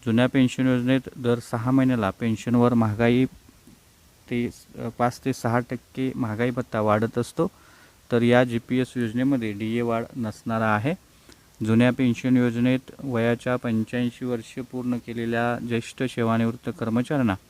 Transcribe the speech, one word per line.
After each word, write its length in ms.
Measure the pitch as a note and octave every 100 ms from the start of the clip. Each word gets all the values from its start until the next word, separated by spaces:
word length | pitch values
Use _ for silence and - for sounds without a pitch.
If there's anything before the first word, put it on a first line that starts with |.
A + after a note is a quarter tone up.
| -
जुन्या 220 | A2+ B2+
पेन्शन 400 | C#3 B2+ - C3
योजनेत 320 | B2+ B2 C3 B2+ -
दर 220 | A#2+ A#2+
सहा 320 | - A#2+ A#2
महिन्याला 380 | C3+ C3 B2 G2
पेन्शनवर 640 | - A#2 A2 - A#2+ A#2+
महागाई 520 | A#2+ A2+ G#2 A#2 A#2+ C3 - - - - - _ _ _ _ -
ते, 200 | B2 A#2 - - -
अ, 120 | A#2+ -
पाच 220 | B2 - -
ते 80 |
सहा 260 | C3 A#2+ A#2
टक्के 520 | A#2+ B2 _ - C3 -
महागाई 340 | A#2 G#2 B2
भत्ता 320 | B2+ A#2+ A#2
वाढत 360 | G#2+ G#2+ A2+ B2
असतो, 340 | A#2+ - F3 _ - - - _ _
तर 100 | A#2+
या 220 | A#2+ A#2+
जीपीएस 440 | B2+ A#2 - B2+ B2+ C3
योजनेमध्ये 560 | A#2 A2+ C3 C#3 A2+
डीए 300 | G2+ A2 A#2
वाढ 220 | A#2+ A2+ A#2 -
नसणार 440 | A2+ - - A2+
आहे. 320 | A2 G#2+ A2+ F3+ _ _ _ - _ _ A2
जुन्या 260 | A2+ B2 B2
पेन्शन 400 | B2+ A#2 C3 B2+
योजनेत 420 | B2 A#2 B2 B2+ - -
वयाच्या 520 | C#3+ A#2+ A#2 A#2 - B2
पंच्याऐंशी 720 | A#2+ A2 A2 B2 A#2+ A2+ B2+
वर्ष 340 | B2 A2 -
पूर्ण 380 | B2 B2+ B2 A#2+
केलेल्या 680 | A#2 A#2 A#2 A#2 A#2+ A#2+ A#2+
ज्येष्ठ 360 | A#2 - -
सेवानिवृत्त 680 | B2+ - A2+ A2+ A2+ A#2+ - A#2
कर्मचाऱ्यांना 560 | A2+ A2+ B2 D3+ A#2+ F#2+